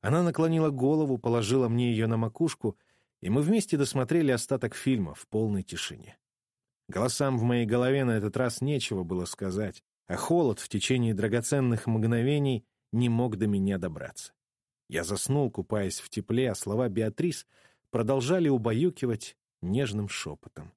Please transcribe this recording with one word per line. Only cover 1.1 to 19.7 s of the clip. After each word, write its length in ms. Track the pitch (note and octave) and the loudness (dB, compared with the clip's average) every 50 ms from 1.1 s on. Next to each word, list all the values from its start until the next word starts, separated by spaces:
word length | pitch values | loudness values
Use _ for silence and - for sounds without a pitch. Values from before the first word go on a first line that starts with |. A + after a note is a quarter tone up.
| C3 A#2 | 0 0
положила 500 | - B2 A#2 A#2+ G#2+ G2 B2 C3+ B2+ A2+ | 0 2 2 2 2 2 2 2 4 2
мне 220 | A2+ A#2+ B2 A#2+ | 2 2 2 2
её 160 | A#2 A2 A2+ | 2 2 2
на 100 | A2 A2+ | 0 0
макушку — 580 | A2+ A2+ A2+ - - E3 D#3+ - _ - A2 - _ _ _ _ _ _ _ _ _ - | 0 0 -2 0 0 -2 -2 -2 _ -4 -4 -4 _ _ _ _ _ _ _ _ _ -4
и 60 | F2+ | 0
мы 120 | G#2+ C3+ | 0 2
вместе 360 | D3 D#3+ A3 A3+ - - - | 2 4 2 2 2 0 0
досмотрели 540 | D3 C#3+ C3 - C#3 C3 A#2 E3 E3+ D#3+ C#3 | 0 0 2 2 -2 0 2 2 2 4 4
остаток 440 | B2+ A2+ - - C#3 B2+ - A2 - | 2 2 2 -2 -2 -2 -2 -4 -6
фильма 400 | - - C3 C3 A2+ F#2+ D#2 C#2+ | -2 0 0 2 2 0 -4 -6
в 120 | - - _ | -12 -16 _
полной 340 | - G#2+ A2+ G#2+ G#2 G2 F#2+ | -2 -2 0 0 0 -2 -4
тишине. 540 | - - - - - D2 - - - - _ _ _ _ _ _ _ _ _ _ _ _ _ _ - | -6 -8 -8 -8 -10 -10 -14 -18 -20 -20 _ _ _ _ _ _ _ _ _ _ _ _ _ _ -8
Голосам 480 | - F#2+ A2+ B2+ - - D3 C#3 C3 | -2 0 0 0 2 0 0 0 2
в 60 | A#2+ A2+ | 0 2
моей 220 | B2 A#2+ A#2+ A#2+ | 2 2 2 2
голове 380 | G#2 A#2 B2 B2 B2+ C3+ C#3 C3+ | 2 2 2 2 2 2 2 2
на 140 | B2 A#2 | 2 2
этот 180 | A2 G2 G#2 - | 0 0 -2 0
раз 240 | - B2+ A#2+ A2+ - | 0 0 0 -2 -2
нечего 440 | B2+ C#3 D3 C3 - - A2 F#2+ F2+ | -2 -2 -2 -2 -2 -2 -4 -4 -4
было 200 | E2 F#2 F2+ F2+ | -2 -4 -4 -4
сказать, 580 | - - - G2 F#2+ F#2 G2+ G#2+ G2 - - _ _ _ _ _ | -6 -8 -6 -6 -4 -4 -4 -4 -6 -8 -14 _ _ _ _ _
а 100 | _ F2 | _ -6
холод 420 | - - - E3+ F3 E3 B2+ G2+ - | -6 0 2 2 4 4 2 0 -2
в 80 | - | -6
течение 460 | - - G2+ - - C3 B2+ A#2+ A#2 A2 | -6 -4 -4 0 0 0 2 2 0 0
драгоценных 760 | F#2+ G#2 G#2+ G#2 A#2+ A2 - D3 C#3+ C3 B2 A#2 A2 - | 0 0 0 0 0 0 0 0 2 2 2 0 0 0
мгновений 760 | - A2+ A2 G#2+ A2+ A#2+ A#2 A#2 C3+ D3 D3 C#3+ C#3 B2+ G#2+ - _ _ _ _ _ | 0 0 2 2 2 2 2 2 2 2 2 2 0 0 -2 -4 _ _ _ _ _
не 160 | - A2+ B2 | 0 0 2
мог 300 | A#2+ A#2 A#2 B2 B2 G#2 | 2 2 2 0 0 0
до 100 | F#2+ A2 | 0 0
меня 300 | G#2 G2+ G2 G2 G2 G2 | 2 2 2 2 0 0
добраться. 560 | F#2 F2 F2 D#2 D2+ D2 - - - - - _ _ _ _ _ _ _ _ _ _ _ _ | -2 -4 -6 -8 -8 -12 -12 -12 -14 -16 -16 _ _ _ _ _ _ _ _ _ _ _ _
Я 160 | - E2 E2 | -4 -4 -2
заснул, 440 | E2+ G2+ F#2+ - - C3+ D3 C#3+ A#2 | -2 -4 -4 -2 0 0 0 0 0
купаясь 520 | - - F2+ _ A2 G#2+ G2 F#2 - - | -2 -6 -6 _ -2 -2 -2 -2 -4 -8
в 80 | - - | -12 -8
тепле, 420 | - A2 G2 - A#2 A#2+ C3 B2 | -8 -10 -4 -2 0 0 2 0
а 40 | F#2+ | -2
слова 340 | - - G2 G2+ A2+ B2+ A#2 | -4 -4 -4 -2 0 -2 0
Беатрис 580 | F#2+ F#2 A2 A2 - - E3 F3 - - - _ _ _ _ _ _ _ _ _ | 0 -2 -2 -2 -2 -2 -2 -2 -2 -6 -12 _ _ _ _ _ _ _ _ _
продолжали 580 | - A2+ A2+ G#2+ C3+ C3+ A#2+ C3+ F3 F#3 E3+ D3 | -4 -2 0 2 2 0 2 2 2 2 4 4
убаюкивать 880 | C#3 B2 A2 A#2 A2 A#2 D#3+ F3+ - - - B2 A#2 A#2 - - - _ _ _ _ _ | 2 2 2 0 2 2 2 0 0 0 -2 -2 -2 -2 -6 -14 -16 _ _ _ _ _
нежным 480 | - F2+ | -4 -2